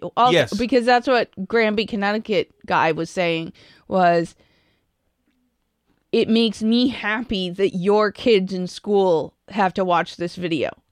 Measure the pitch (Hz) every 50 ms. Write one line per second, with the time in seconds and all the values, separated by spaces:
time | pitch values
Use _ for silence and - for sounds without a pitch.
0 | - 175 - - 233 254 254 165 131 - - 202 247 220 269 247 226 240 247 247
1 | 240 285 254 233 202 - _ - 190 - - 233 226 214 214 208 214 - - 202
2 | 202 202 208 226 214 - 208 170 - - _ _ - - 190 160 139 165 160 156
3 | 165 - - 190 175 170 165 160 165 165 - - - - - _ _ _ - 190
4 | 180 175 170 170 165 165 - _ _ _ _ _ _ _ _ _ _ _ _ _
5 | _ _ _ _ _ _ _ _ _ _ _ _ _ _ _ _ _ _ _ _
6 | _ _ - 233 226 - 220 226 233 226 208 - 220 220 233 240 247 269 226 -
7 | - 208 214 226 240 - 226 190 185 180 180 190 196 185 - 185 170 202 202 208
8 | 214 202 196 - - 254 226 196 190 185 190 180 180 175 - - - 202 208 196
9 | 190 185 170 156 131 165 - _ _ - - 214 196 185 - - 190 180 175 165
10 | 170 - - - 175 175 - 185 175 170 165 143 101 64 - - _ _